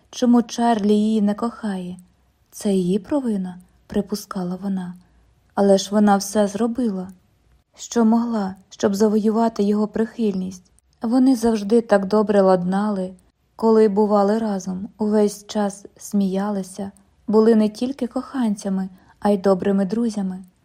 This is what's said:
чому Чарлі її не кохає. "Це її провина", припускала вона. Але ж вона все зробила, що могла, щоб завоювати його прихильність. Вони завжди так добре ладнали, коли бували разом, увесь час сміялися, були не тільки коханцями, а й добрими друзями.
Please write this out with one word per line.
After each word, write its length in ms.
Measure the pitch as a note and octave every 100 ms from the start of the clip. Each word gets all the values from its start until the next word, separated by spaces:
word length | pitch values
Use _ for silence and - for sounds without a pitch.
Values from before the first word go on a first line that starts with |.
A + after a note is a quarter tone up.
| _
чому 320 | - A#3+ A#3+
Чарлі 520 | A#3 - A#3 A3 G#3
її 280 | G#3 G#3+ A3
не 120 | G3+
кохає. 640 | G#3 A#3 - G#3+ F#3+ F3+ F3+ - _ _ _ _
"Це 220 | - G#3+
її 260 | F#3+ F3 G#3
провина", 580 | - D4 B3 G3+ F#3 F3+ - _ -
припускала 720 | G#3 G3 G#3 - F#3+ F3+ F#3
вона. 300 | G3 F#3+ F3+ F3+ _ _ _ _ _ -
Але 220 | G3+ G3
ж 120 | -
вона 260 | G#3+ G#3 G3+
все 300 | - G#3+ G3+
зробила, 600 | G3+ A#3 A#3 A#3 F#3+ F#3+ - _ _ _ _ _ -
що 300 | - A#3 A3
могла, 500 | A3+ A#3 A3+ F#3+ F#3+ _
щоб 260 | - A3 G3
завоювати 680 | G#3+ G#3+ G#3+ G#3+ A3+ A3+
його 240 | G3+ G#3 G#3+
прихильність. 840 | - A3+ - G#3+ F#3+ F#3 F#3 _ _ _ _
Вони 340 | A3+ C4 C4 B3
завжди 460 | A3+ A3 G3+ A#3
так 240 | A3+ G3+ G3
добре 360 | G#3+ G#3+ G3+
ладнали, 720 | F#3+ F#3 F3+ F#3+ G#3+ G3 F#3 F#3 _ _ _ -
коли 320 | A3+ A3 A3
бували 500 | G3 G#3 G#3 G3 A3
разом, 520 | A3 G3 F3+ F#3 G3 -
увесь 500 | G#3+ G#3+ G#3 G3+ -
час 380 | G#3+ G3+ G3 - _
сміялися, 960 | - G3+ G3 F#3+ G#3 G3+ F#3 - G3+ - _ _ -
були 280 | G#3+ A3 A3
не 140 | G#3+
тільки 380 | G#3+ B3+ - A#3+
коханцями, 840 | B3+ - C#4 A3+ G3+ G3 F#3+ F#3+ - _ _
а 100 | G#3
й 80 | G3+
добрими 480 | G3 F#3 G3+ G3 F#3+
друзями. 580 | A3 A#3+ G#3 F#3+ F#3 F#3+ _